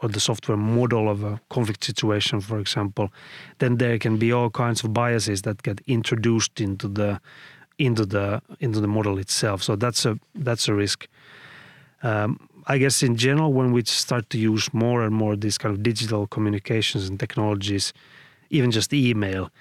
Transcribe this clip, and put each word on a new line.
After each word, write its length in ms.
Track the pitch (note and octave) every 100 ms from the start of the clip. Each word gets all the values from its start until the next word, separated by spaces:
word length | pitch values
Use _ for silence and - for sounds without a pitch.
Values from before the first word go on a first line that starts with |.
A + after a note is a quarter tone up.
or 60 | A#2
the 120 | G#2
software 360 | - A2 - G#2+
model 520 | G#2+ A#2 B2 A#2+ G#2+
of 160 | G2+
a 160 | G#2 G#2 -
conflict 320 | B2+ A2 G#2
situation, 580 | - G#2 A2 G#2 - G#2+
for 200 | G2 G#2+
example, 520 | G2 - G2+ G2+ G2+ - - - - -
then 200 | B2+ A#2+
there 200 | B2 A#2
can 200 | A2+ A2
be 120 | A#2
all 200 | A#2+ A#2+
kinds 340 | - A#2+ A2+
of 80 | A2+
biases 500 | A2 A#2+ A#2 G#2 G2
that 220 | A2 G#2
get 160 | - G2 -
introduced 720 | A#2 - A#2 A#2 A2+ - -
into 260 | G2+ G2 G#2
the, 340 | G2+ G#2 G2 - - - - - -
into 260 | C3+ A2+ G2+
the, 340 | G2+ G2+ A2 - -
into 200 | B2+ G#2+
the 60 | G#2
model 320 | A2 G#2 G2
itself. 460 | G2 - A2+ G2
So 100 | -
that's 300 | G#2 A#2+ - A#2+
a, 100 | A2 - -
that's 320 | B2+ A#2 -
a 60 |
risk. 340 | G2+ G2+ - - _ - - - - - - - _
Um, 440 | A#2+ G#2+ G#2 - - - -
I 100 | C#3
guess 240 | C3+ -
in 140 | C3 A2+
general, 360 | B2+ D3 D#3+
when 200 | C3 B2+
we 100 | A#2+
start 460 | A2+ - - B2 A2
to 80 | A2+
use 340 | A2 A2 -
more 300 | A2 A#2 B2
and 100 | A2
more 220 | A2 G#2+
these 240 | G#2 G#2+ -
kind 160 | A2+
of 80 | G2+
digital 460 | A2+ G#2+ A2+ G#2+ G2+
communications 800 | - G#2+ G2+ - A2+ G#2 G#2+ F#2+
and 100 | F#2+
technologies, 760 | - - G#2+ G2+ G2 G2+ - - - - - _ _
even 200 | D3+ B2
just 220 | A2 -
email, 560 | D3 B2 A2 G2 F#2+ F#2 -